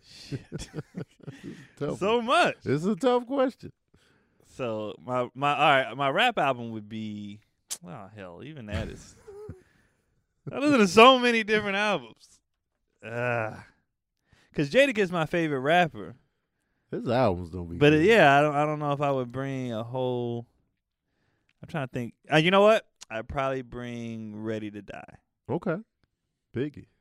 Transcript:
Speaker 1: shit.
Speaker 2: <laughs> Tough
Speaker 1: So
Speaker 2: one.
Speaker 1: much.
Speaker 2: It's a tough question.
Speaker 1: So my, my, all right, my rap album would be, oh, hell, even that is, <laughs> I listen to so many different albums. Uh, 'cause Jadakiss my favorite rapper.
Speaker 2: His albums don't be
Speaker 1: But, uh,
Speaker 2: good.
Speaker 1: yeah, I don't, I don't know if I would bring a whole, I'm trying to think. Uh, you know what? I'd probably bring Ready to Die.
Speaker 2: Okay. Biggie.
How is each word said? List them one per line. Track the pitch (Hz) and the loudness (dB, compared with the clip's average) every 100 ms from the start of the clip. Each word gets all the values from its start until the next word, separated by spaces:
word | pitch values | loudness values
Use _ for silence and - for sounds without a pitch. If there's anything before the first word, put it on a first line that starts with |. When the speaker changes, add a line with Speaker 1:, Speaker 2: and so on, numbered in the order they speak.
Speaker 1:
shit. | _ - - 135 - | _ -20 -12 -12 -12
Speaker 2:
<laughs> | 143 - 156 - - 160 _ - 190 - - 135 _ | -14 -12 -14 -14 -14 -16 _ -20 -18 -16 -18 -20 _
Tough | 147 135 | -8 -4
Speaker 1:
So | 190 233 | 0 0
Speaker 2:
one. | 233 | 2
Speaker 1:
much. | 311 294 - - | 2 2 0 -2
Speaker 2:
It's | 135 175 | -2 0
a | 208 | 0
tough | 269 247 240 | 2 0 0
question. | 277 262 - - _ _ _ _ _ _ _ _ - | 0 0 -2 -18 _ _ _ _ _ _ _ _ -8
Speaker 1:
So | 127 110 107 - | -6 -4 -6 -10
my, | - 123 123 - | -6 -4 -4 -2
my, | 143 | -2
all | 143 151 139 123 | 2 4 4 2
right, | 120 | -2
my | 139 | -2
rap | 147 247 208 | 2 0 2
album | 147 127 117 | 0 -2 -6
would | 113 104 | -10 -10
be, | 110 110 104 104 104 _ _ _ - 180 | -10 -10 -10 -12 -16 _ _ _ -14 -14
oh, | 156 98 104 | -18 -18 -18
hell, | 95 87 | -18 -16
even | 120 156 107 | -18 -16 -10
that | 104 107 | -8 -8
is, | - - - - 403 427 370 _ _ | -12 -20 -20 -20 -20 -18 -20 _ _
<laughs> | _ _ _ _ _ _ - | _ _ _ _ _ _ -14
I | - | -2
listen | 285 277 | 2 4
to | 202 | 6
so | 165 240 262 | 10 10 8
many | 247 233 | 4 0
different | 208 214 208 196 | 0 -2 -2 -2
albums. | 214 185 117 110 _ _ _ _ _ _ _ _ | -2 -2 -6 -20 _ _ _ _ _ _ _ _
Uh, | 110 117 123 117 110 - - _ _ _ _ _ _ _ _ | -10 -6 -2 -2 -4 -8 -20 _ _ _ _ _ _ _ _
'cause | - 147 | -4 0
Jadakiss | 190 277 220 190 | 4 4 4 0
my | 175 156 | 0 -2
favorite | 175 165 139 | 0 0 -2
rapper. | 135 170 175 113 90 113 _ _ _ _ _ _ _ | 2 4 2 -2 -14 -16 _ _ _ _ _ _ _
Speaker 2:
His | 165 226 | -10 -2
albums | 120 123 87 87 | 2 2 0 -4
don't | 87 85 | -10 -10
be | 85 | 2
Speaker 1:
But, | 147 | 4
uh, | 151 | 6
Speaker 2:
good. | 175 | 4
Speaker 1:
yeah, | 226 156 139 | 6 8 6
I | |
don't, | 151 143 | 4 0
I | 151 | -2
don't | 151 | -2
know | 147 | -4
if | 139 | -2
I | 143 | 0
would | 135 123 | -2 -4
bring | 123 135 135 127 | -6 -8 -6 -6
a | 113 | -8
whole, | 117 127 127 123 120 120 120 _ _ _ _ _ _ _ _ _ _ _ | -8 -4 -4 -2 -4 -6 -10 _ _ _ _ _ _ _ _ _ _ _
I'm | - | -10
trying | 170 131 | -8 -6
to | |
think. | - 117 _ _ | -6 -8 _ _
Uh, | 151 | 2
you | 160 | 4
know | 196 | 6
what? | 208 220 - _ - | 6 6 0 _ -12
I'd | 110 110 | -10 -8
probably | 135 135 135 | -4 -2 -4
bring | 123 120 123 120 117 113 110 104 | -8 -12 -10 -10 -10 -10 -10 -10
Ready | 110 110 107 | -6 -6 -6
to | 104 | -12
Die. | 98 - - - _ _ - | -14 -16 -16 -20 _ _ -8
Speaker 2:
Okay. | 139 190 165 220 _ _ _ _ _ _ - | -6 -4 -6 -8 _ _ _ _ _ _ -6
Biggie. | 147 131 - _ | -6 -8 -20 _